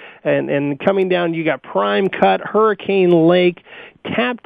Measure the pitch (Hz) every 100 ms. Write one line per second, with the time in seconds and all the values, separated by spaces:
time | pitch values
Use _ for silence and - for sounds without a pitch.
0 | - - 151 143 139 143 143 143 196 196
1 | 185 180 170 165 156 143 - 190 202 202
2 | 190 - 190 190 - 208 220 202 - 196
3 | 180 170 165 180 180 175 - - - _
4 | - - 247 233